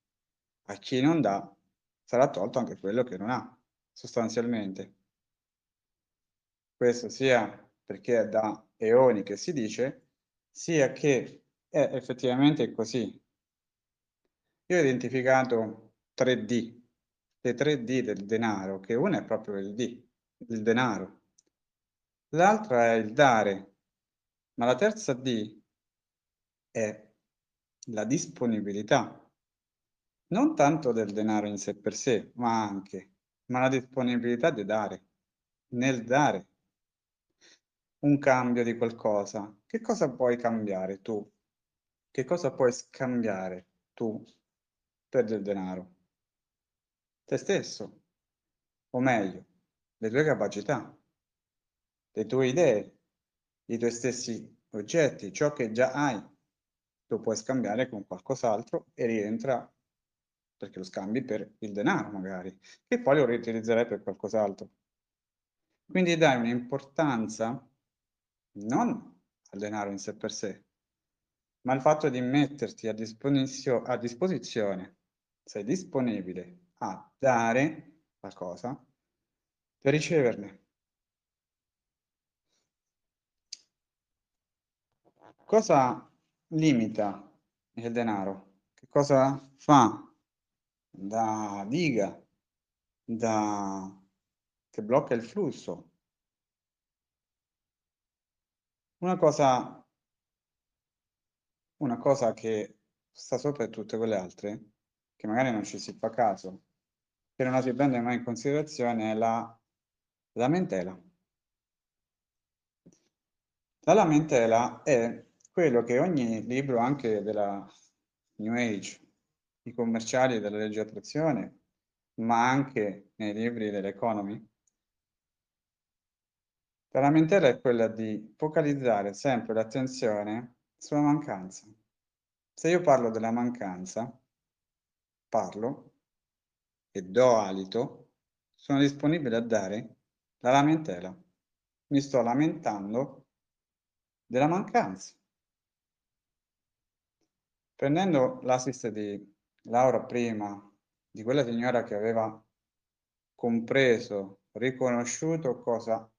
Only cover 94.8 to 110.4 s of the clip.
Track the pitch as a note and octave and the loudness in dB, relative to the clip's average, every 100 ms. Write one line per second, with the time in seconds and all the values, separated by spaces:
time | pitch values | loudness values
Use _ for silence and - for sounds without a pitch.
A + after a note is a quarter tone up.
94.8 | G#2+ C3 C#3 A#2 A2+ G#3 F3 - - E2+ | 0 0 2 -4 -4 -4 -4 -4 -10 -12
95.8 | - _ _ _ _ _ _ _ _ _ | -14 _ _ _ _ _ _ _ _ _
96.8 | _ _ _ _ _ _ _ _ _ _ | _ _ _ _ _ _ _ _ _ _
97.8 | _ _ _ _ _ _ _ _ _ _ | _ _ _ _ _ _ _ _ _ _
98.8 | _ _ F3 F3+ D#3 C#3+ C#3 B2+ - - | _ _ -2 2 4 6 4 4 0 -10
99.8 | _ _ _ _ _ _ _ _ _ _ | _ _ _ _ _ _ _ _ _ _
100.8 | _ _ _ _ _ _ _ _ _ - | _ _ _ _ _ _ _ _ _ -6
101.8 | C#3+ A#2+ C#3+ B2+ A#2 A2 A2+ A2 G#2 _ | -4 0 0 2 2 -2 -2 -2 -4 _
102.8 | _ _ _ - - B2 D3 C#3 A2+ - | _ _ _ -20 -6 -4 -2 -4 -6 -8
103.8 | G#2 A2+ A2+ G#2 F2+ - G2+ A2 A#2 _ | -8 -2 0 0 -2 -8 -10 -10 -14 _
104.8 | _ _ _ _ G#2+ A2+ C3 A2 G2 G#2 | _ _ _ _ -4 0 2 0 -4 -10
105.8 | - G2 A2+ - A2+ F#2+ F#2+ F#2+ _ _ | -12 -6 -4 2 0 0 -8 -16 _ _
106.8 | _ _ _ _ _ - B2+ C3 B2+ B2 | _ _ _ _ _ -4 0 2 0 2
107.8 | C#3+ B2 A#2 A#2+ B2 A2+ C#3+ C#3+ D3+ - | 2 2 0 -2 -4 -4 -2 -2 -2 -2
108.8 | A#2+ A2+ A2 A2 A2+ A2+ A2+ - _ _ | -2 0 -2 0 0 0 -4 -12 _ _
109.8 | _ _ _ _ _ - | _ _ _ _ _ -2